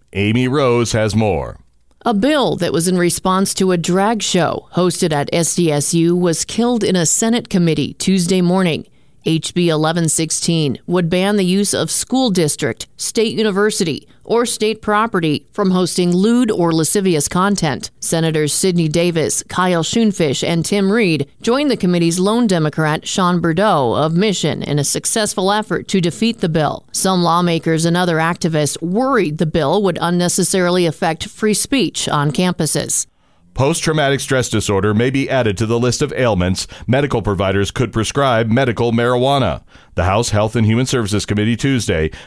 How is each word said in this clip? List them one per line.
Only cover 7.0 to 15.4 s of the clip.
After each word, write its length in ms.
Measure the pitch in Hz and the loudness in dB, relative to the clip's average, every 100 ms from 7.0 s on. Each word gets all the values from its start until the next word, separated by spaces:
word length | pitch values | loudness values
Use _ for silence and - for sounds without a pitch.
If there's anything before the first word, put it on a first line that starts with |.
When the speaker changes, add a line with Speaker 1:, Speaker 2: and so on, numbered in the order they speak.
| 160 | 0
Speaker 2:
Senate 420 | - 226 233 - | 0 0 0 0
committee 460 | 180 170 147 139 | 0 2 0 -2
Tuesday 480 | - - 190 175 185 | -2 0 0 2 2
morning. 440 | 175 190 180 147 - - - - | 2 2 0 -2 -8 -20 -20 -6
H 300 | 151 160 - | -2 -2 -2
B 160 | 175 170 | 0 0
eleven 400 | 156 156 170 165 | 2 0 0 -2
sixteen 680 | - 160 - - 165 143 - - | -2 -2 -2 0 0 0 -4 -2
would 240 | 175 165 | 0 0
ban 280 | 180 196 208 | 0 0 0
the 80 | 180 | 2
use 280 | 190 202 95 | 0 0 -2
of 160 | 160 | -2
school 400 | - - 254 262 | -4 -2 0 0
district, 560 | 185 151 - 135 - - - | 2 0 0 -4 -6 -12 -10
state 400 | - 240 220 - | -4 -2 -2 0
university, 680 | 208 190 214 214 170 127 - - | -2 0 0 0 -4 -6 -10 -20
or 240 | - 226 240 | -2 -2 0
state 340 | - 214 220 | -2 -2 -2
property 640 | - 208 226 185 160 147 | 0 0 0 0 0 -2